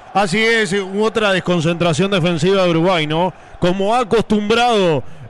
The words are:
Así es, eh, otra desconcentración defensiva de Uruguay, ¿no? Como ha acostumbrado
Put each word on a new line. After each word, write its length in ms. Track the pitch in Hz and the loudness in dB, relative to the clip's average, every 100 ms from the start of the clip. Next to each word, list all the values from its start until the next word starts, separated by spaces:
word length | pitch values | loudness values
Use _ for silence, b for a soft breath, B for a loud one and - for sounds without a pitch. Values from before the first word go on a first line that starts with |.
| - | -6
Así 300 | 190 202 202 | -2 0 0
es, 300 | 226 226 202 | 2 2 0
eh, 80 | 202 | -2
otra 500 | 190 196 220 220 208 | -4 -2 -2 0 0
desconcentración 800 | 185 170 175 156 175 175 147 196 | 0 0 0 0 0 0 0 0
defensiva 520 | 196 170 170 180 196 | 0 0 0 0 2
de 60 | 180 | 2
Uruguay, 380 | 165 180 175 151 | 2 2 0 0
¿no? 260 | 160 180 - B B | -2 -2 -4 B B
Como 320 | 180 196 196 247 | -2 0 0 0
ha 40 | |
acostumbrado 1040 | 233 233 - 208 208 233 240 214 180 143 - B | 2 0 2 0 2 2 2 2 2 0 -4 B